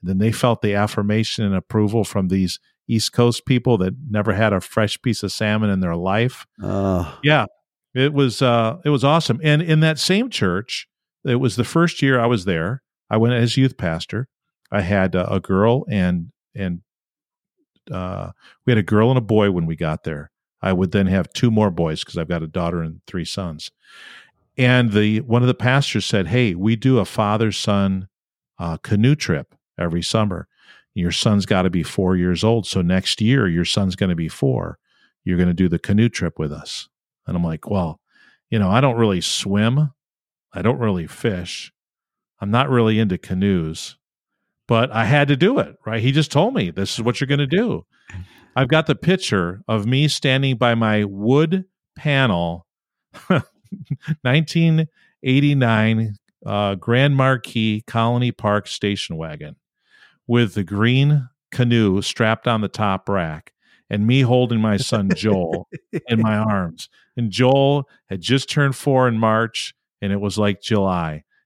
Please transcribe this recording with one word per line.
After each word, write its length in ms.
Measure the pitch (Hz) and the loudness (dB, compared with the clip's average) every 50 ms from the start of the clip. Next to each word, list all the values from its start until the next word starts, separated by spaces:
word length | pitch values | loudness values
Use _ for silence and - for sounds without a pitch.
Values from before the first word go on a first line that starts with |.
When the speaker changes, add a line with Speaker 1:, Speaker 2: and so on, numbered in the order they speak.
Speaker 1:
And 80 | - 90 | -6 -2
then 80 | 95 | 0
they 140 | 95 104 113 | 0 2 0
felt 320 | 107 - - 123 113 - - | 2 2 2 2 2 2 0
the 100 | 104 101 | -2 0
affirmation 720 | 101 104 104 - 110 101 101 107 110 110 - - - 110 | 0 0 -2 -2 -2 -2 0 0 0 0 -2 -2 -2 -2
and 80 | 98 95 | 0 0
approval 500 | 92 - - - 110 107 101 110 117 101 | -2 -2 -2 0 0 0 2 0 0 -2
from 260 | - - 101 95 90 | -2 -2 -2 -2 0
these 300 | 95 95 95 87 - - _ _ _ _ _ | 0 0 0 0 -4 -8 _ _ _ _ _
East 260 | - 117 110 - - - | -4 -2 -2 -2 0 2
Coast 320 | - 120 120 117 - - | 2 2 2 2 0 -2
people 320 | - 131 120 - 131 120 | 0 0 0 2 2 2
that 160 | 95 92 95 123 127 - - | 2 2 -2 -4 -6 -8 -4
never 240 | 104 107 98 107 95 | -4 -2 0 0 0
had 200 | 101 113 107 101 | 2 2 2 2
a 80 | 92 | 0
fresh 380 | - - - 113 107 101 - - - | -2 -4 -2 -2 -2 -2 -2 -4 -4
piece 180 | 123 110 - | -4 -2 -2
of 100 | - 95 | -4 -6
salmon 380 | - - 110 104 107 107 110 104 | -4 -4 -2 -2 0 0 0 0
in 120 | 98 95 | 0 0
their 140 | 92 87 85 | -2 -2 -2
life. 520 | 85 90 95 98 110 120 127 - - - - _ - 101 | -2 -2 -2 0 0 0 -2 -4 -8 -16 -20 _ -10 -8
Speaker 2:
Uh. 500 | 98 98 98 98 95 92 87 87 73 - - | -4 -4 -2 0 0 0 0 -2 -4 -8 -2
Speaker 1:
Yeah, 240 | - 147 151 135 107 - _ _ _ _ _ _ _ _ - | 0 2 2 2 2 -2 _ _ _ _ _ _ _ _ -2
it 180 | 127 135 147 | 0 0 2
was, 300 | 151 139 139 127 110 - | 2 2 2 0 2 2
uh, 360 | 139 123 117 117 113 110 - - - | 2 2 4 2 2 0 -2 -2 -2
it 60 | 147 | 0
was 140 | 147 123 120 | 0 2 2
awesome. 360 | 143 156 170 - - 113 - 156 | 2 2 2 2 0 -2 0 2
And 180 | 151 147 151 | 2 2 2
in 200 | 175 165 156 156 | 2 2 2 4
that 180 | 160 160 151 139 | 4 2 2 0
same 320 | - - 185 208 254 247 | 0 0 0 0 0 -2
church, 560 | - - 107 92 85 98 110 - - - - - _ _ _ _ _ _ - | -2 -2 -2 0 0 -2 -4 -8 -10 -12 -12 -14 _ _ _ _ _ _ -4
it 100 | 139 120 | -2 0
was 220 | 123 139 120 - | 0 0 0 0
the 60 | 113 120 | -2 -2
first 380 | - - 165 170 170 - - | 0 2 2 2 2 2 0
year 180 | 143 135 131 123 | 2 2 2 2
I 60 | 117 | 2
was 200 | 120 123 104 87 | 2 0 0 0
there. 360 | 101 90 80 80 95 127 131 - _ _ _ _ - | -2 -2 -2 -2 -2 -4 -6 -10 _ _ _ _ -2
I 60 | 107 | 0
went 180 | 110 113 120 123 | 2 2 2 2
as 200 | 117 120 117 - | 2 0 2 2
youth 220 | 131 131 127 - | 2 2 2 0
pastor. 520 | - - 85 80 85 - - - 110 135 - _ _ _ _ _ _ _ _ | -2 -4 -4 -4 -4 -6 -6 -8 -8 -8 -8 _ _ _ _ _ _ _ _
I 100 | 98 101 | -2 -2
had 320 | 92 85 101 98 92 92 82 | 0 2 2 2 2 2 0
a, 160 | 90 90 - | -2 -2 -2
a 80 | 101 95 | -2 -4
girl 460 | - - 95 95 104 113 123 139 - - | -2 0 2 2 4 4 2 0 -2 -2
and, 420 | 113 101 90 90 90 87 85 - - _ _ _ - | -2 0 0 0 0 -2 -4 -8 -14 _ _ _ -12
and, 260 | 104 95 90 87 87 - _ _ _ _ _ _ _ _ _ _ _ _ _ _ _ _ _ _ _ _ - | -8 -8 -8 -8 -10 -12 _ _ _ _ _ _ _ _ _ _ _ _ _ _ _ _ _ _ _ _ -12
uh, 400 | - 92 92 92 95 95 92 92 - _ _ - _ _ _ | -10 -8 -8 -8 -8 -10 -10 -12 -14 _ _ -20 _ _ _
we 60 | 127 | 2
had 60 | 120 | 2
a 60 | 110 87 | 2 2
girl 260 | - 107 104 110 123 | 4 4 4 4 4
and 80 | 131 | 4
a 40 | 127 | 2
boy 300 | 110 98 110 107 101 101 | 0 2 4 4 4 4
when 140 | 92 87 82 | 2 0 -2
we 100 | 80 80 | -2 -4
got 280 | 76 85 78 78 - - | -4 -4 -4 -4 -4 -6
there. 280 | 85 78 73 78 - _ _ _ _ _ _ | -8 -10 -10 -12 -16 _ _ _ _ _ _
I 120 | - 95 95 | -2 0 0
would 180 | 90 95 87 | 0 0 0
then 160 | - 101 98 | 2 0 2
have 240 | 92 95 95 82 - - | 2 2 0 0 -4 -2
two 180 | - - 120 | 0 0 2
more 180 | 110 107 107 101 | 4 2 2 2
boys 320 | 85 82 85 80 78 - - | 0 -2 -2 -2 -4 -6 -8
'cause 140 | - - | -8 -8
I've 100 | 90 82 | -8 -6
got 160 | 80 87 82 80 | -4 -4 -6 -6
a 40 | |
daughter 340 | 78 76 92 85 85 85 85 | -6 -6 -4 -4 -4 -4 -4
and 200 | 82 80 80 87 _ | -6 -8 -10 -14 _
three 180 | - - 90 82 | -10 -10 -8 -8
sons. 460 | - - 101 95 85 78 76 - - - _ _ - - - - - - - - _ _ _ _ _ _ | -8 -8 -8 -8 -8 -10 -12 -16 -18 -20 _ _ -20 -20 -20 -20 -20 -20 -20 -20 _ _ _ _ _ _
And 340 | - 127 123 127 127 120 113 | 2 2 4 4 4 4 4
the, 300 | 101 107 107 107 107 107 | 4 2 2 2 2 0
one 220 | - 120 113 120 123 | 0 0 2 4 4
of 40 | |
the 60 | 123 - | 2 2
pastors 520 | - - 127 131 139 139 - - 107 - | 2 2 2 2 2 2 0 -2 -2 -2
said, 220 | - - 101 92 | 0 0 0 0
"Hey, 280 | 80 107 127 123 107 85 | 0 0 2 2 0 0
we 200 | 85 98 110 117 | 0 0 0 0
do 220 | 107 113 131 131 113 | 2 2 2 2 2
a 60 | 95 | 2
father-son, 1000 | - - - 107 101 107 110 113 107 98 - - 110 101 101 98 98 95 95 95 - _ _ _ _ _ _ _ _ _ | 0 -2 -2 0 0 0 0 0 0 -2 -2 -2 0 0 2 2 0 -2 -4 -6 -10 _ _ _ _ _ _ _ _ _
uh, 200 | - 87 85 80 | -10 -8 -8 -8
canoe 380 | - - - 107 104 110 131 151 | -8 -4 -2 0 4 4 4 4
trip 380 | - - - 85 69 - - _ _ _ _ _ | 2 0 -2 -2 -2 -4 -10 _ _ _ _ _
every 240 | - 87 85 82 87 | -6 -4 -2 -2 -4
summer. 460 | 85 - - 110 107 101 90 82 82 - _ _ _ - - - _ _ _ | -2 -2 0 0 0 0 -2 -6 -10 -14 _ _ _ -20 -20 -20 _ _ _
Your 160 | - 87 87 | -4 -2 -2
son's 340 | - - - 117 104 101 95 | -2 0 2 2 2 2 2
gotta 240 | - 107 92 90 92 | 2 2 2 2 2
be 140 | 87 90 80 | 0 -2 -4
four 320 | - - - 95 90 92 | -2 -2 0 0 2 2
years 260 | 90 87 90 87 82 107 | 2 2 0 0 2 2
old. 220 | 110 117 117 95 | 2 2 0 -2
So 160 | - - 98 | -2 -2 0
next 400 | 87 85 92 95 - - - - | 0 2 0 0 0 -2 -2 0
year, 260 | 107 110 135 135 110 | 2 2 2 2 2
your 180 | 90 82 87 85 | 2 0 0 0
son's 300 | - - 104 98 92 87 | 0 0 0 0 -2 -2
gonna 200 | - 101 92 87 | -2 -2 -2 0
be 120 | 82 82 80 | -2 -4 -6
four. 500 | - - 139 135 127 110 87 82 82 - _ _ _ _ _ _ _ _ _ | -4 -2 -2 -2 0 -2 -4 -8 -10 -14 _ _ _ _ _ _ _ _ _
You're 140 | 95 90 | -2 0
gonna 160 | 87 90 87 87 | 2 2 2 2
do 160 | 85 92 87 | 2 2 2
the 100 | 85 82 | 0 -2
canoe 300 | - - 101 104 117 117 | -2 0 2 2 2 2
trip 300 | - - 92 82 - - | 0 -2 -6 -6 -4 -6
with 120 | 80 73 | -6 -6
us." 380 | 73 73 - - - - - - _ _ _ _ _ _ _ | -6 -10 -12 -12 -14 -14 -14 -16 _ _ _ _ _ _ _
And 100 | - 90 | -6 -4
I'm 60 | 87 85 | -2 -2
like, 260 | 82 80 76 - - | -4 -4 -6 -6 -4
"Well, 320 | 104 95 87 80 80 - _ _ _ _ _ _ _ _ _ _ | -2 -2 -2 -2 -6 -10 _ _ _ _ _ _ _ _ _ _
you 80 | 120 110 | 0 0
know, 100 | 101 92 | 2 2
I 120 | 101 123 | 4 4
don't 160 | 139 135 117 | 2 2 2
really 240 | 117 113 104 95 90 | 2 2 2 2 0
swim. 720 | - - - - - 98 98 104 107 117 127 147 156 139 - _ _ _ _ _ _ _ _ _ _ _ - | -2 -4 -4 -4 -4 -2 0 2 2 2 2 0 0 -2 -4 _ _ _ _ _ _ _ _ _ _ _ -8
I 80 | 90 90 | -2 -2
don't 160 | 113 131 127 | 0 0 0
really 260 | 120 107 95 87 80 | 0 -2 -2 -2 -4
fish. 640 | 78 - - - 117 95 90 87 - - - - - _ _ _ _ _ _ _ _ _ _ _ _ _ _ | -8 -8 -6 -4 -4 -4 -4 -6 -10 -12 -14 -16 -18 _ _ _ _ _ _ _ _ _ _ _ _ _ _
I'm 80 | 101 101 | -4 0
not 180 | 110 123 139 139 | 0 0 2 2
really 280 | 131 120 113 110 110 | 2 2 2 2 2
into 200 | 110 113 98 92 87 | 2 0 0 -2 -4
canoes, 760 | - - 92 92 98 101 95 87 80 78 80 - - - - _ _ _ _ _ _ _ _ _ _ _ _ _ _ | -6 -6 -2 0 2 2 2 0 0 -4 -6 -10 -12 -14 -16 _ _ _ _ _ _ _ _ _ _ _ _ _ _
but 240 | - 120 113 123 - | 0 0 0 0 0
I 140 | 107 113 113 | -2 -2 0
had 220 | - 147 143 143 | 2 2 2 2
to 80 | 139 143 | 2 2
do 220 | 127 175 214 277 - | 2 2 2 2 0
it, 160 | - - - _ _ | -2 -4 -8 _ _
right?" 160 | 107 113 110 | -6 -4 -2
He 100 | 110 131 | 0 0
just 200 | 135 156 147 - | 0 0 0 0
told 240 | - 143 185 240 269 | 0 0 0 2 0
me, 160 | 202 104 85 | -2 -4 -4
"This 240 | 76 95 98 - - | -4 -6 -6 -6 -6
is 80 | - 110 | -4 -2
what 180 | 120 117 - | -2 -2 -2
you're 60 | 139 | -2
gonna 180 | 131 143 143 143 | -2 -2 -2 -2
do." 400 | 131 160 196 247 220 104 82 - _ _ _ _ - 92 90 90 - - - - _ _ | 0 0 0 0 -2 -4 -6 -8 _ _ _ _ -18 -18 -18 -18 -18 -20 -20 -20 _ _
I've 140 | 131 135 123 | -2 0 2
got 180 | 156 156 156 | 2 2 2
the 80 | - 135 | 0 -2
picture 680 | - - 165 190 185 - - 110 95 87 85 92 104 - | 0 0 0 0 0 0 0 0 0 0 -2 -6 -8 -6
of 180 | - 110 107 101 | -4 -2 -2 0
me 220 | 113 127 139 151 | 0 0 2 0
standing 500 | 143 - - - 139 131 135 139 135 127 | 0 0 -2 0 0 0 0 0 -2 0
by 160 | 107 127 120 117 | 0 0 2 2
my 300 | 113 113 107 107 107 104 | 2 2 2 2 2 0
wood 600 | 98 98 98 104 113 131 147 165 160 185 190 185 - _ _ _ _ _ | -2 -4 -2 0 2 2 4 2 2 0 -4 -4 -8 _ _ _ _ _
panel, 720 | - - 151 139 135 135 117 92 85 85 82 85 90 - _ _ _ _ _ _ _ _ _ - | -6 -4 -2 0 2 2 2 2 0 -2 -4 -6 -8 -12 _ _ _ _ _ _ _ _ _ -20
<laughs> 1080 | - - - 185 143 - - _ _ _ _ - - 127 - 139 - - 151 156 - - | -10 -2 0 0 0 0 -4 _ _ _ _ -18 -16 -12 -10 -12 -8 -6 -8 -8 -4 -2
nineteen 640 | 123 131 160 156 - - 170 165 165 160 156 160 - _ _ _ _ _ _ - | 0 0 0 0 0 0 2 2 2 2 2 0 -4 _ _ _ _ _ _ -2
eighty-nine, 920 | 127 131 139 143 143 143 135 127 113 113 107 110 110 113 110 113 107 101 - _ _ _ _ - | 0 2 4 4 4 4 4 4 4 4 4 2 2 2 0 -2 -4 -6 -10 _ _ _ _ -8
uh, 300 | 101 104 101 104 98 98 | -4 -2 -2 0 -2 -2
Grand 400 | 92 - 117 117 127 139 147 139 | -4 -2 0 2 2 4 2 2
Marquis 680 | 135 131 135 131 120 - - - 117 110 110 107 107 - | 2 2 2 0 0 -4 -6 -4 -2 0 0 -2 -2 -6
Colony 460 | - - 117 113 117 120 120 123 120 | -4 -2 0 0 0 0 0 0 -2
Park 360 | 117 - - 104 104 104 - | -2 -2 0 0 0 0 -2
station 480 | - - - - 101 101 - - - 87 | -6 -6 -4 -2 -2 -2 -4 -6 -8 -10
wagon 380 | 80 80 80 76 73 76 73 - - _ _ _ _ _ _ _ _ - _ _ _ _ | -10 -10 -10 -12 -14 -16 -16 -18 -20 _ _ _ _ _ _ _ _ -20 _ _ _ _
with 260 | - 120 120 120 98 - | 0 2 2 2 2 0
the 80 | 104 95 | -4 -4
green 640 | 82 101 101 110 120 127 135 139 147 151 143 127 - _ _ _ _ | -4 -2 0 2 2 4 4 4 4 2 0 0 -4 _ _ _ _
canoe 500 | - - 123 120 117 117 110 98 92 101 | -2 0 2 2 4 4 4 2 2 0
strapped 460 | 101 - - - 117 110 113 - - | -2 -4 -2 0 0 0 0 0 -2
on 140 | 123 113 110 | -2 -2 -2
the 60 | 104 | -2
top 400 | 95 - - 107 101 95 92 - | -4 -4 -2 -2 -2 -2 -4 -4
rack 460 | - 101 95 85 80 78 80 - _ _ _ _ _ _ _ _ - | -4 -4 -2 -2 -4 -8 -10 -14 _ _ _ _ _ _ _ _ -6
and 160 | 104 104 104 | -2 0 2
me 160 | 113 127 139 | 4 4 4
holding 380 | 131 117 127 123 127 117 120 110 | 4 4 4 2 2 2 0 0
my 160 | 110 110 104 | 2 2 0
son 320 | 95 - - - 107 98 98 - | 0 0 -2 -2 -2 0 0 -2
Joel 540 | - 104 107 101 92 87 80 82 87 - - - - _ | 0 0 0 0 0 0 -2 -4 -6 -8 -12 -18 -20 _
Speaker 2:
<laughs> 200 | _ - 165 - 127 | _ -10 -10 -4 -2
Speaker 1:
in 120 | 117 113 | 0 0
my 160 | 113 110 107 | 2 2 0
arms. 520 | 104 110 110 104 98 90 82 80 - - - _ _ _ _ _ | 0 0 0 0 -2 -2 -4 -8 -12 -18 -20 _ _ _ _ _
And 160 | 120 120 107 | -6 -6 -4
Joel 560 | 95 117 127 127 135 139 139 139 143 143 135 - _ _ _ - | 0 2 2 4 4 4 4 2 2 0 -2 -6 _ _ _ -12
had 120 | - 92 | -12 -8
just 280 | 82 101 127 131 - - | -2 0 0 0 0 -2
turned 260 | - 151 143 139 131 | -2 0 0 0 -2
four 320 | - - 147 135 131 127 | -2 -2 0 2 2 2
in 100 | 123 113 | 2 2
March, 560 | 110 113 110 110 110 113 113 - - - - - _ _ _ _ _ | 2 2 2 2 2 0 -2 -4 -8 -10 -12 -14 _ _ _ _ _
and 100 | 104 98 | -4 -2
it 80 | 98 101 | -2 -2
was, 180 | 104 101 90 | -2 -2 -2
like, 240 | 107 104 104 98 - | 0 0 0 0 -2
July. 600 | - - 113 104 98 95 90 87 82 80 76 78 - _ _ _ _ | -4 -2 0 0 2 0 0 -2 -4 -4 -8 -10 -14 _ _ _ _